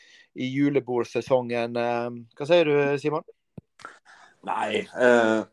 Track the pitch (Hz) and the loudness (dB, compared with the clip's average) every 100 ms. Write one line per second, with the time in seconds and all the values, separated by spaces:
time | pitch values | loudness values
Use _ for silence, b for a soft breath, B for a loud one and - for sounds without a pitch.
0 | b b b - 127 135 143 143 120 123 | b b b -10 -4 0 2 2 0 -2
1 | 113 120 - 131 120 120 117 120 120 120 | -2 -4 0 0 0 -4 -4 -4 -2 -2
2 | 120 120 117 - 143 175 156 143 139 139 | -4 -8 -16 -12 2 4 4 2 2 0
3 | 147 151 - _ _ - - _ B B | -2 -4 -8 _ _ -20 -20 _ B B
4 | B B B _ - 98 110 107 95 - | B B B _ -8 -6 -4 -4 -6 0
5 | 123 120 113 110 104 | 4 6 4 0 -4